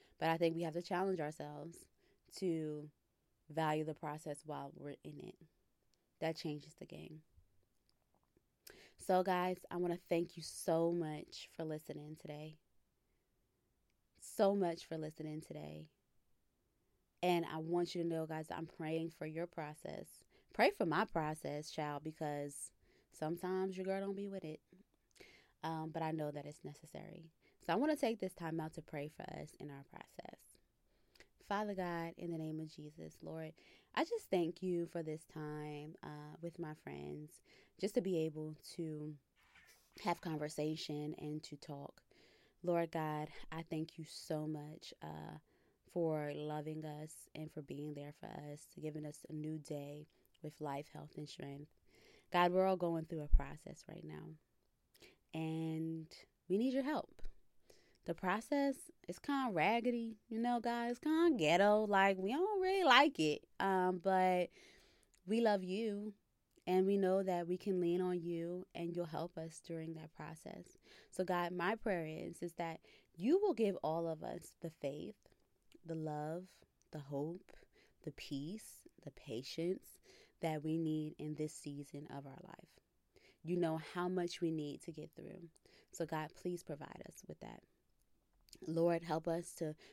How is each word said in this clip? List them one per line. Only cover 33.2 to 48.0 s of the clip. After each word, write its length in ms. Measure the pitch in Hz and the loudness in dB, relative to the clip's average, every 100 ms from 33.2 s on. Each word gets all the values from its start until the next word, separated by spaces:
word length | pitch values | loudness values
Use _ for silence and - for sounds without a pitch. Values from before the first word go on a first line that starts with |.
Lord, 300 | 160 160 156 156 - - _ | -10 -8 -8 -10 -20 -20 _
I 100 | - | -2
just 240 | 320 453 - | 0 -2 2
thank 320 | 185 160 - | 2 2 0
you 240 | 185 175 170 | 0 0 0
for 160 | 170 | -4
this 220 | 156 156 | -4 -6
time, 720 | - - 151 151 151 147 151 160 | -8 -8 -6 -6 -6 -8 -10 -10
uh, 340 | - 147 151 156 | -12 -10 -12 -10
with 180 | 170 160 | -10 -6
my 160 | 156 | -8
friends, 640 | 151 - 143 147 147 151 - _ - - - | -8 -8 -8 -8 -8 -10 -16 _ -20 -20 -4
just 140 | 202 | 0
to 60 | - | 2
be 180 | 196 170 | 2 2
able 380 | 160 151 156 156 - | 2 -2 -8 -10 -10
to 420 | - 160 151 151 147 _ _ _ - - - _ - | -6 -4 -4 -6 -10 _ _ _ -20 -20 -20 _ -6
have 180 | 196 170 | -2 -2
conversation 960 | 175 156 151 - 151 156 - 147 151 - | -2 -4 -2 -2 -2 -2 -4 -4 -4 -6
and 240 | 151 151 | -6 -6
to 120 | - 147 | -8 -12
talk. 460 | - 139 143 - _ _ - - _ _ | -12 -10 -12 -16 _ _ -20 -20 _ _
Lord 280 | 170 170 165 | 0 2 2
God, 400 | 160 156 151 151 - - | 0 -2 -2 -4 -8 -8
I 120 | 160 | -8
thank 340 | 165 160 160 - | -4 -4 -4 -6
you 60 | |
so 420 | 156 - - 156 151 | -12 -10 -4 -2 -2
much, 460 | 151 151 156 - - | -4 -8 -12 -16 -12
uh, 360 | 156 156 156 156 - _ _ _ _ | -10 -8 -10 -12 -18 _ _ _ _
for 400 | - 165 156 147 | 0 2 2 0
loving 500 | 147 151 151 151 156 | -2 -2 -4 -4 -6
us 440 | 156 151 156 - - | -6 -8 -10 -14 -14
and 160 | - 156 | -10 -8
for 120 | 156 | -8
being 320 | 143 143 151 | -8 -6 -6
there 180 | 143 | -6